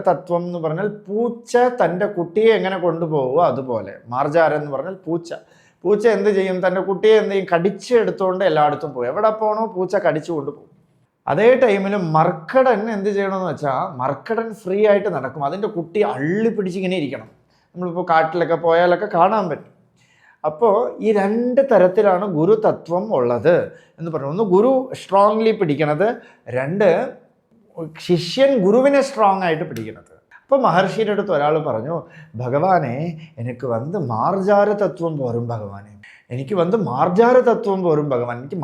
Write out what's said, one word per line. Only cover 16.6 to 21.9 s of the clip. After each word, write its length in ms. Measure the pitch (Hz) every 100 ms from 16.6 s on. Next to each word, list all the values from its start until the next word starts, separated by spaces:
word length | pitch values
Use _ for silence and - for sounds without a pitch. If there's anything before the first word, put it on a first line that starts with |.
| 185 180 185 185
ഇരിക്കണം. 340 | 143 120 110 _ _ _ _
നമ്മളിപ്പോൾ 320 | 175 180 170 180
കാട്ടിലൊക്കെ 480 | 160 160 170 160 165 165
പോയാലൊക്കെ 420 | 165 180 175 208
കാണാൻ 300 | 175 185 220 185
പറ്റും. 240 | 147 - _ _ _ _ _ _ _
അപ്പോൾ 320 | 151 156 233 196 - -
ഈ 80 | 214
രണ്ട് 480 | 208 196 226 247 254 269
തരത്തിലാണ് 540 | 214 180